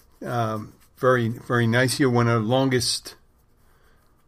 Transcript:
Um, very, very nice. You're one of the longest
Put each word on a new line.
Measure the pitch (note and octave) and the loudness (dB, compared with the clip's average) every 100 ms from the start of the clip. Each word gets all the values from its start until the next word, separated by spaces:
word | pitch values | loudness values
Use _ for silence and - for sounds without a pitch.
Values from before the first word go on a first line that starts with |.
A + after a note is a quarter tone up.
| _ _ G3 | _ _ -8
Um, | B2 A2 A2 G#2+ - _ _ | -4 -4 -6 -10 -20 _ _
very, | B2+ B2+ A2+ | 0 2 0
very | A#2 - B2 A#2 | -4 -2 0 2
nice. | A#2+ B2+ - | 2 0 2
You're | C3+ | 2
one | A#2+ A#2 | 2 2
of | A#2 | 2
the | G#2+ | 0
longest | C3 C3+ B2+ - - - - _ _ _ _ _ _ _ _ _ _ | 0 0 0 -2 -6 -10 -20 _ _ _ _ _ _ _ _ _ _